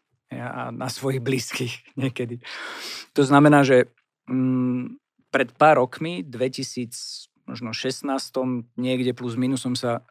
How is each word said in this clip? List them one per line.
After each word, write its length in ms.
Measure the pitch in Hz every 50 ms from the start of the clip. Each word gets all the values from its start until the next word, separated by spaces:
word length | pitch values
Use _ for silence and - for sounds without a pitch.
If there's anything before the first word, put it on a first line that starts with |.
| _ _ _ _ _
Ja, 220 | - 127 120 120 123
a 120 | - 131 120 123
na 180 | 117 123 127 127
svojich 320 | - - 139 135 131 131
blízkych 520 | 117 135 131 127 - - - - 127 120 - - _
<laughs> 140 | _ _ 135
niekedy. 380 | 131 131 - - 123 113 120 120 - - - - - - - - - - - - - _ -
To 80 | -
znamená, 400 | 143 131 143 143 147 147 147 143
že, 300 | 139 131 131 123 127 - _ _ _ _ _ _ _
mm, 720 | - 127 131 127 131 127 127 127 127 123 123 123 - 247 - _ _ _ _ _ _
pred 220 | - 127 127 120
pár 320 | _ - 147 156 151 131 127
rokmi, 400 | 127 - - 156 165 175 180 175
dvetisíc, 1040 | 143 120 113 127 131 135 - 131 - - 127 123 117 - - - - - - - - _ _ _
možno 260 | 131 123 113 123 110
šestnástom, 1000 | 110 - - 131 131 - - 143 135 135 - - - 131 127 127 127 120 117 - _
niekde 380 | 120 127 127 127 127 123 127
plus 240 | 123 123 123 120 113
minus 320 | 123 127 127 135 127 -
som 80 | 127 127
sa 320 | - - 120 117 117 - _